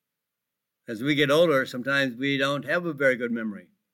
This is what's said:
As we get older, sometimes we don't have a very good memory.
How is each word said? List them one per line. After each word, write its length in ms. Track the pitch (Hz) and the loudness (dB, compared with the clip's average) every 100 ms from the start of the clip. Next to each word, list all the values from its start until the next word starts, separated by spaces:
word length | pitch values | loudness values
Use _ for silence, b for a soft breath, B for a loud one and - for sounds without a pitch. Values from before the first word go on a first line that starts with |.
| _ _ _ _ _ _ _ _ - | _ _ _ _ _ _ _ _ -12
As 160 | 110 | -6
we 100 | 135 | -2
get 160 | 147 143 | 2 4
older, 360 | 147 175 135 127 | 4 4 4 0
sometimes 520 | 131 123 139 135 117 | -6 -2 0 0 -2
we 200 | 139 139 | -2 0
don't 280 | 139 143 117 | 0 -2 -2
have 200 | 170 175 | -4 -4
a 80 | |
very 220 | 147 139 123 | 0 2 2
good 160 | 120 | -2
memory. 360 | 117 110 95 90 _ _ | -4 -6 -8 -16 _ _